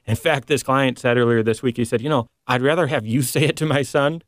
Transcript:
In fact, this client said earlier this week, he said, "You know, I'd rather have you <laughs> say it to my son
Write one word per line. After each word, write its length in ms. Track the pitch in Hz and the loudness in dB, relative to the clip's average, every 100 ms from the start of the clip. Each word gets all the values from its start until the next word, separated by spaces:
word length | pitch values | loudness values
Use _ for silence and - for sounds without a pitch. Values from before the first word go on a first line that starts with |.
| - | -4
In 100 | 113 | -2
fact, 320 | 165 143 - | 0 0 0
this 160 | 139 | -2
client 340 | - 135 135 123 | 0 0 0 0
said 200 | 127 120 | 0 2
earlier 260 | 117 117 | 2 2
this 180 | 110 110 | 0 -2
week, 160 | 127 120 | -2 -2
he 80 | 117 | -2
said, 160 | 120 | -2
"You 80 | 131 | 0
know, 180 | 147 117 _ - | -2 -2 _ -4
I'd 160 | 127 | 0
rather 240 | 131 165 151 | 0 0 0
have 180 | 143 107 | -2 0
you 160 | 117 | -2
<laughs> 120 | 127 | 0
say 100 | 123 | 0
it 120 | 147 - | 0 0
to 80 | 156 | -2
my 180 | 143 | -2
son 380 | 135 151 143 165 | 0 0 0 -2